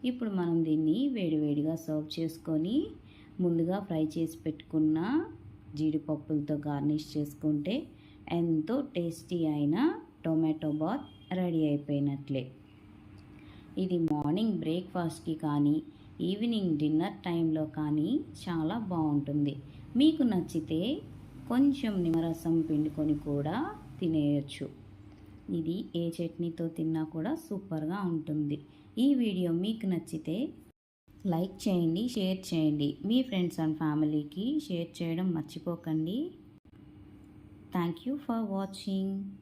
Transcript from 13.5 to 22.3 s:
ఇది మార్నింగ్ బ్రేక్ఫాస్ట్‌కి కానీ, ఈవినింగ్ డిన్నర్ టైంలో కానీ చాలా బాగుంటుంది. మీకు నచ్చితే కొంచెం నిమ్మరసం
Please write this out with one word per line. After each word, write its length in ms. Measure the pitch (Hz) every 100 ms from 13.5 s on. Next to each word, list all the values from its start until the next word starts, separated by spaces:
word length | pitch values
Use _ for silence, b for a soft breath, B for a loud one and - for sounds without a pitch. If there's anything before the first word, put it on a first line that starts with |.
| B B -
ఇది 200 | 185 180
మార్నింగ్ 600 | 160 151 147 175 220 185
బ్రేక్ఫాస్ట్‌కి 760 | 160 170 180 185 170 151 -
కానీ, 420 | 156 156 147 147 156 - B B -
ఈవినింగ్ 520 | 170 202 233 226 185 147
డిన్నర్ 400 | 151 156 185 208
టైంలో 420 | 185 170 165 156 151
కానీ 420 | 156 151 151 160 277 - -
చాలా 400 | - 170 160 226
బాగుంటుంది. 760 | 202 175 156 143 143 147 143 135 B B B 226
మీకు 260 | 302 311
నచ్చితే 580 | 247 190 - 165 160 160 196 339 - - - - -
కొంచెం 440 | 240 285 277 226 196
నిమ్మరసం 540 | 170 165 165